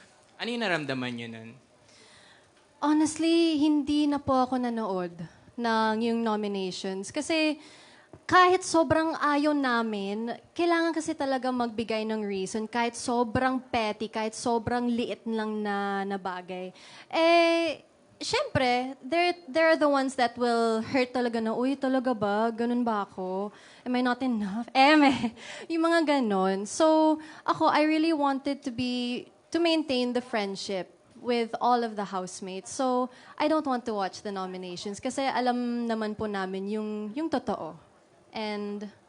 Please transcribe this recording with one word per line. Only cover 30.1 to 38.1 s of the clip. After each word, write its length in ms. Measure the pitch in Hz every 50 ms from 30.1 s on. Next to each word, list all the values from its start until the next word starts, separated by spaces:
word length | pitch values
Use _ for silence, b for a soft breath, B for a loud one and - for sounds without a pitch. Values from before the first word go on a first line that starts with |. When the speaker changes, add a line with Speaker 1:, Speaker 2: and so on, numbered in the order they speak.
| 247
Speaker 2:
the 80 | 247
friendship 720 | 247 - - 220 202 196 196 185 - - 196 185 175 - - _ _ _ _ 226
with 320 | 220 240 240 240 233 226 226 -
all 240 | - 240 247 240
of 160 | 233 226 214 208
the 80 | 202
housemates. 640 | 180 196 185 185 180 - - 202 185 185 190 - -
So, 400 | - - 269 254 254 247 254 254 B B B B B
I 160 | - 302 302
don't 160 | 311 311 302
want 240 | 269 254 240 233 233
to 40 | 214 202
watch 240 | 196 185 - -
the 100 | - 214
nominations 680 | 196 190 185 185 185 185 185 180 180 175 - 208 202 -
kasi 240 | - 254 - - 269
alam 640 | 262 - 247 254 247 247 247 240 240 240 240 233 233
naman 240 | 220 220 220 214 214
po 160 | - 220 214
namin 480 | 202 196 190 185 190 190 196 202 214 214
yung, 320 | 214 214 214 214 214 214 214 285
yung 80 | 320
totoo. 480 | 320 302 247 - - 196 - 165 156 175 156 - _ _ _ _ _